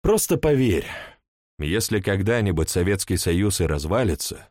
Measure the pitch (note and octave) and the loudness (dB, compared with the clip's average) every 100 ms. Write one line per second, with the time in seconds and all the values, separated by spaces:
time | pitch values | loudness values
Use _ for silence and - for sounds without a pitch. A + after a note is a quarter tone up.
0 | - G#3+ - D#3 D#3 C#3+ B2+ E2 - - | 2 0 2 0 2 2 2 2 -2 -12
1 | - - _ _ _ _ D2 F#2+ - G#2+ | -16 -20 _ _ _ _ -2 -2 0 -2
2 | F#2 G2 G2 A#2+ G2+ D#2+ D#2+ - F2+ G2 | 0 0 2 2 2 0 0 0 0 0
3 | - F#2 - F2 G2+ - E2 D2 D2+ G#2 | 0 -2 0 2 2 0 0 0 0 0
4 | A#2+ D#2 - - - | 0 -2 -6 -10 -18